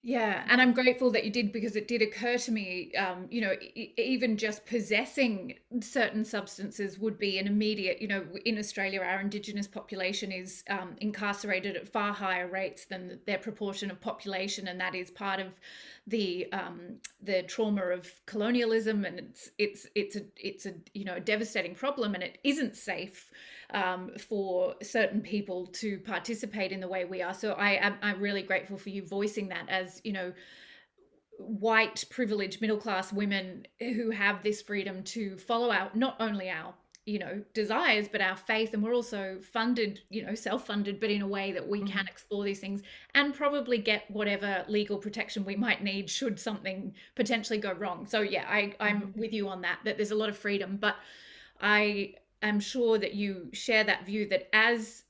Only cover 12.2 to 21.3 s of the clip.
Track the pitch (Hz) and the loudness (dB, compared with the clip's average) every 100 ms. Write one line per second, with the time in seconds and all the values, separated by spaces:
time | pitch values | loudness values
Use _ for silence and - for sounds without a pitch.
12.2 | 190 180 180 190 190 - - 190 180 - | 0 0 0 -2 -4 -6 -10 -8 -10 -8
13.2 | - 190 220 208 202 196 196 - 226 - | -2 -2 -2 -4 -4 -4 -6 -6 -6 -6
14.2 | 202 190 196 196 190 180 185 185 180 - | -4 -4 -2 -4 -6 -4 -2 -2 -8 -6
15.2 | 196 190 190 185 - - - - - 220 | -2 -2 -4 -10 -18 -18 -18 -18 -4 0
16.2 | 196 175 - 196 175 175 175 - - _ | 0 0 -4 -4 -6 -10 -14 -12 -14 _
17.2 | 190 185 180 - 214 202 180 180 175 - | 0 0 0 0 2 2 2 -2 -4 -16
18.2 | - 214 208 240 233 226 214 214 190 175 | -8 0 4 4 6 4 4 0 0 -6
19.2 | - - - - 208 - - 208 202 208 | -12 -12 -14 -2 -2 -2 -4 -2 -2 -6
20.2 | - - 196 - 196 170 - 202 196 180 | -10 -10 -10 -8 -10 -12 -12 -10 -6 -4
21.2 | 175 | 0